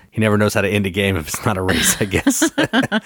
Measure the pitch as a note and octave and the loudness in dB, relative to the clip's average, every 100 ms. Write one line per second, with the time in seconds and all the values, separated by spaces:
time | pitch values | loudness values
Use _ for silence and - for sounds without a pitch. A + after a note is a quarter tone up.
0 | - - A2 G#2 G#2+ A2 G2 G#2 G2 F#2 | -12 -2 2 2 2 0 0 0 0 0
1 | G2 F#2 D#2+ - C3 F#2+ F#2 E2+ - - | 0 0 -4 -4 -2 -2 0 0 0 0
2 | G#2 F2 - - D#4+ - - A3+ - G#3+ | 0 0 0 0 0 0 -2 0 0 -4